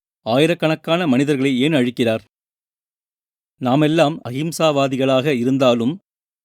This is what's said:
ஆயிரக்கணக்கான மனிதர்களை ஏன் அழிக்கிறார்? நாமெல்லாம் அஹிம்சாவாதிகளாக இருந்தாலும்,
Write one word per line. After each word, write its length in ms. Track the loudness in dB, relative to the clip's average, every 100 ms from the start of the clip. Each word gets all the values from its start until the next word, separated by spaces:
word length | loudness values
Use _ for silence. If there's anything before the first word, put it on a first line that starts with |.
| _ _
ஆயிரக்கணக்கான 880 | -2 0 2 0 -2 -4 -2 -2 0
மனிதர்களை 540 | 0 0 0 0 0
ஏன் 100 | 0
அழிக்கிறார்? 520 | 0 -2 -2 -2 -2 -8 _ _ _ _ _ _ _ _ _ _ _ _ -6
நாமெல்லாம் 600 | 0 2 2 2 0 0
அஹிம்சாவாதிகளாக 1040 | -10 -6 -6 -2 0 0 -2 0 0 0 0
இருந்தாலும், 760 | -2 0 2 2 2 -2 -4 _ _ _ _